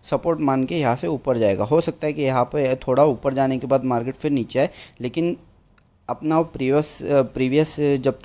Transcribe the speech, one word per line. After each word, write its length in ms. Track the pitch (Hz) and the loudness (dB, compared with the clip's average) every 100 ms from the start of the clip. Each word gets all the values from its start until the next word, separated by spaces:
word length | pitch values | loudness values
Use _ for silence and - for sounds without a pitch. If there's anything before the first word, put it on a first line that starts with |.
| - | -4
सपोर्ट 300 | 143 170 160 | -2 -2 0
मान 240 | 143 135 | 0 0
के 140 | 131 175 | 0 0
यहाँ 180 | 135 123 | 0 0
से 100 | 175 | -2
ऊपर 320 | 139 - 120 | -4 -2 2
जाएगा। 260 | 107 98 | 2 2
हो 160 | 104 151 | 2 2
सकता 260 | 165 - 151 | 0 -4 -6
है 60 | |
कि 100 | 151 | -2
यहाँ 220 | 135 127 | 0 0
पे 320 | 123 151 135 131 | 0 0 0 -2
थोड़ा 280 | - 127 | 0 4
ऊपर 300 | 151 117 143 | 4 2 -2
जाने 240 | 131 131 131 | 0 0 0
के 80 | 123 | 0
बाद 180 | 135 | 0
मार्केट 300 | 131 120 120 | 2 -2 -4
फिर 160 | 135 156 | -6 -2
नीचे 280 | 143 113 127 | -2 -2 -2
आए, 120 | 160 - - _ | -2 -4 -20 _
लेकिन 360 | 123 165 170 - - _ _ _ _ _ - | -8 -2 -2 -4 -12 _ _ _ _ _ -10
अपना 280 | 120 151 160 | -6 0 0
वो 60 | |
प्रीवियस, 580 | 165 - 131 143 151 - | 0 -2 0 0 0 -8
अ, 200 | - 143 | 0 2
प्रीवियस 540 | 123 - 131 139 156 - | 2 -2 0 2 0 0
जब 380 | 147 139 131 127 | 0 2 0 0